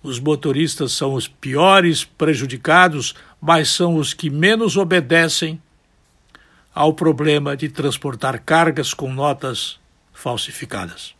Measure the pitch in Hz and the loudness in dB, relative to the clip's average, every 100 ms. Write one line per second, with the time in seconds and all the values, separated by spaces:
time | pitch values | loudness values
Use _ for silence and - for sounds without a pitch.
0 | 139 123 143 147 147 135 160 - 135 - | -8 -4 -2 0 0 0 -2 -2 -6 -4
1 | 139 135 - _ 135 135 185 196 175 147 | -2 -4 -6 _ -6 2 6 6 4 0
2 | - _ 156 143 135 131 151 170 180 147 | -4 _ 0 0 -4 -4 2 6 6 2
3 | 117 - - _ 151 165 151 - 175 160 | -8 -10 -20 _ 2 2 2 0 0 0
4 | 139 - 160 143 185 220 226 196 180 180 | -2 -4 -6 0 2 2 2 0 2 0
5 | 127 165 165 - 160 160 _ _ _ _ | 2 2 2 -2 -4 -8 _ _ _ _
6 | _ _ _ - _ _ _ - 151 156 | _ _ _ -20 _ _ _ 0 0 2
7 | 160 143 151 147 143 139 151 - 139 - | 0 2 2 0 0 -6 -6 -4 -4 -4
8 | 143 120 135 117 - 160 165 151 127 - | -8 -4 -6 -6 2 4 4 2 -4 -6
9 | 135 131 147 139 131 113 - - _ _ | -6 -2 -2 -2 -6 -6 -8 -12 _ _
10 | _ - - 120 - - 110 104 87 - | _ -12 -8 -6 -8 -12 -10 -10 -10 -14
11 | - _ | -20 _